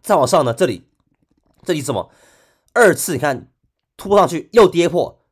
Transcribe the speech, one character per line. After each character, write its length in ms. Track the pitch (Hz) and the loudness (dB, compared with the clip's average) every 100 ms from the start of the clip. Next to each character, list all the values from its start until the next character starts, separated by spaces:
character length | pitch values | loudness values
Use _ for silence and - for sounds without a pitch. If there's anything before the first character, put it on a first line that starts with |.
再 160 | - 190 | 0 0
往 100 | 202 | 2
上 160 | 180 | 2
呢， 100 | 131 | 0
这 120 | 117 | -2
里， 240 | 185 92 _ _ _ _ _ _ _ _ | -4 -4 _ _ _ _ _ _ _ _
这 80 | - | -8
里 100 | 156 | -6
什 120 | 131 | -4
么？ 180 | 107 - _ _ _ _ _ _ | -6 -8 _ _ _ _ _ _
二 200 | 233 220 | 2 2
次 200 | - - | 2 -6
你 60 | 143 | -4
看 300 | 147 131 - _ _ _ _ | -4 -6 -12 _ _ _ _
突 140 | _ 196 | _ 0
破 80 | 202 | 2
上 100 | 180 | 2
去 220 | 165 - | -2 0
又 160 | 233 196 | 4 4
跌 220 | 165 170 | 2 -2
破 320 | 170 123 _ _ | -2 -6 _ _